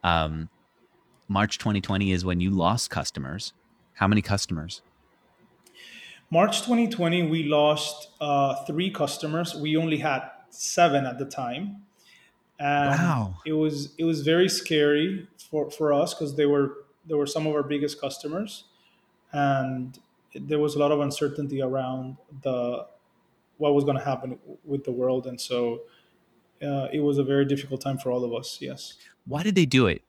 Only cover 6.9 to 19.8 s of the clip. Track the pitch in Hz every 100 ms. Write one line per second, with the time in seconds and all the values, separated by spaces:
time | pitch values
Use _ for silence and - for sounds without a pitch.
6.9 | - 170 175 165 165 147 151 147 151 -
7.9 | - - _ 147 143 139 120 - 156 185
8.9 | 190 143 - 156 156 170 151 151 156 160
9.9 | 151 147 135 - - - - - - 170
10.9 | 139 135 123 139 - 123 123 202 - -
11.9 | _ _ - _ _ _ _ 143 143 143
12.9 | 139 175 143 104 90 156 156 156 147 147
13.9 | - 165 160 143 165 185 - - 156 147
14.9 | 147 170 190 - _ - 156 147 - 151
15.9 | 143 160 - 151 139 143 143 139 - -
16.9 | _ 160 151 143 160 156 151 139 147 143
17.9 | - 139 135 151 165 214 - - _ _
18.9 | _ _ _ _ 147 143 139 131 127